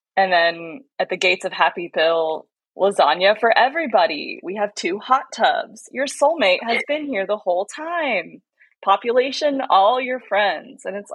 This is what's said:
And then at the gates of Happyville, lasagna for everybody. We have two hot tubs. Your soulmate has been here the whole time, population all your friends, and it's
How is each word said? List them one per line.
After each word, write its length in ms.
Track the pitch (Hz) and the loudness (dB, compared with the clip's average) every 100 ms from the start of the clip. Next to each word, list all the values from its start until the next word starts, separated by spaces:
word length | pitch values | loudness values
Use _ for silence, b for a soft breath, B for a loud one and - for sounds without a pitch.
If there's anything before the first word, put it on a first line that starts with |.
| _ - | _ 0
And 140 | 190 | 2
then 480 | 175 170 170 165 139 _ - | 4 2 -2 -12 -14 _ -6
at 120 | 190 | -6
the 80 | 185 | 0
gates 280 | 185 180 180 | 0 0 -4
of 60 | |
Happyville, 920 | - 170 190 170 180 160 165 160 156 - _ _ - | 0 0 0 -6 0 2 2 0 -4 -10 _ _ 0
lasagna 640 | 196 196 143 170 190 214 | 0 4 2 4 2 4
for 160 | 233 - | 4 4
everybody. 840 | 254 320 294 214 165 151 151 - | 2 0 0 2 2 -2 -8 -10
We 140 | 175 208 | -10 -6
have 180 | 208 | -6
two 240 | - 170 202 | -4 -6 -6
hot 260 | 226 269 277 - | 0 0 0 0
tubs. 480 | 180 - - 202 - | 0 0 -4 -12 -12
Your 160 | - 277 | -6 -6
soulmate 520 | - 285 330 196 180 | 0 0 2 2 2
has 180 | 233 233 - | 0 -4 -4
been 180 | 302 285 | -6 -4
here 220 | 202 190 | -6 -4
the 100 | 208 | -4
whole 280 | 185 175 202 | -2 -2 -2
time, 760 | 302 320 339 294 196 165 - _ b b b | -10 -8 -4 -2 -2 -6 -18 _ b b b
population 800 | 196 196 240 247 269 262 294 269 - | 0 0 2 0 0 -2 -2 -2 2
all 300 | 190 202 254 | 4 4 2
your 200 | 254 254 | -2 -8
friends, 680 | - 202 202 151 - - 185 | -2 0 0 -2 -10 -14 -10
and 100 | 196 | -10
it's 160 | 202 | -12